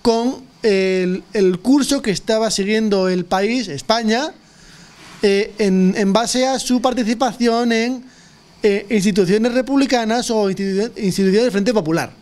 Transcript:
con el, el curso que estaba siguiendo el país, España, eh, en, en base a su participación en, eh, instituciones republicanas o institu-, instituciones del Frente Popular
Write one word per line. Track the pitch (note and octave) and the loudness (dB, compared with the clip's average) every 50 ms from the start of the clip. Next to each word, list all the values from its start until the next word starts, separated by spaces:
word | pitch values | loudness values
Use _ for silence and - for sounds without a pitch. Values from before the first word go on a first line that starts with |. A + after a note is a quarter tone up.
con | _ A#3+ A3+ A3+ A#3 B3+ C#4 - - - - - | _ 0 0 2 -2 -2 -4 -6 -14 -20 -18 -4
el, | - A3 G3 G3 F#3+ F#3+ F#3+ F#3 F#3 F3+ F3+ G3 - - - | 0 0 0 2 0 0 0 0 -2 -2 -4 -4 -8 -6 -2
el | A3 G3 F#3 F#3 F3 | 0 2 2 0 0
curso | - B3 C4+ D4 B3+ - C#4 C#4 | 0 2 2 2 2 0 -2 -2
que | C#4 A3+ | -2 -4
estaba | F3+ - - - A3 A3 A3 G#3+ | -4 -4 -2 -2 0 0 0 -2
siguiendo | - - G3 G3 A3 A3 A3 G#3+ G3+ F#3+ F#3 F#3 | -2 -2 -2 0 0 0 2 2 0 2 2 0
el | F#3 F#3 F3 | 0 -2 -2
país, | F3+ G3+ F#3+ G3+ A3 A#3+ C4 A#3 | -2 -2 0 0 0 -2 -2 -4
España, | F#3+ C#3+ C#3 - - A3 A#3 A3+ G#3+ A3 B3 D4 D#4+ - - _ _ _ - - - - - - - - - - - - - | -6 -10 -10 -2 -2 -2 0 2 0 0 0 -2 -4 -8 -14 _ _ _ -20 -20 -20 -20 -20 -20 -20 -20 -20 -20 -20 -8 0
eh, | - G3+ G3 G3 G#3+ - - | 2 2 2 2 0 -4 -2
en, | - G#3+ G3 F#3+ F#3 F#3 F#3 G3 | -2 0 2 4 4 4 2 2
en | - G3+ G3 G3 | 2 0 0 0
base | G#3+ A#3 - - B3+ B3+ | 0 -2 -2 -2 -2 0
a | C4 C4+ B3 | 0 -2 -4
su | - - B3 B3 | -2 -2 -2 0
participación | A3+ B3+ B3 A#3+ A#3+ G#3 A#3+ A3+ C4 A#3+ F3 - A#3+ A#3 A3+ A#3 A#3+ A#3 | 0 0 0 0 -2 -2 -2 -2 -2 -4 -2 -2 0 0 0 0 0 0
en, | A3+ A3+ A3+ A#3+ C4 B3 B3+ - - - - - - - _ - - - | 0 0 -2 -2 -4 -8 -12 -18 -20 -20 -20 -20 -20 -20 _ -20 -12 -2
eh, | - G#3+ G3 G3+ G3+ - | 0 0 0 0 -2 -2
instituciones | B3 G#3 F3 G#3+ F#3+ G#3 F#3 E3 G3+ G#3+ A3 B3 A#3 | -2 0 0 2 2 2 2 2 2 2 2 0 0
republicanas | B3+ B3+ - C#4 C#4 C#4 - C4+ A#3+ A3+ G#3+ A3+ B3 A#3 - | 0 -2 0 0 0 2 2 0 0 0 0 -2 -2 -2 -2
o | A#3 A3 G#3 G3 | 0 0 0 0
institu-, | F#3+ G3+ G3+ G3 F#3+ F#3+ G#3+ A#3+ - | -2 -2 -4 -2 -2 -2 -4 -4 -6
instituciones | - A#3 F#3+ F3 - G3 F#3+ F#3 G#3+ A#3+ | -4 -4 -2 0 2 2 2 4 2 2
del | B3 | 2
Frente | F3+ G3+ G3+ B3+ A#3 | 0 0 0 2 0
Popular | G#3+ E3 D3+ D#3+ E3 C3 A#2+ - - | 0 0 0 -2 -2 -2 -4 -10 -20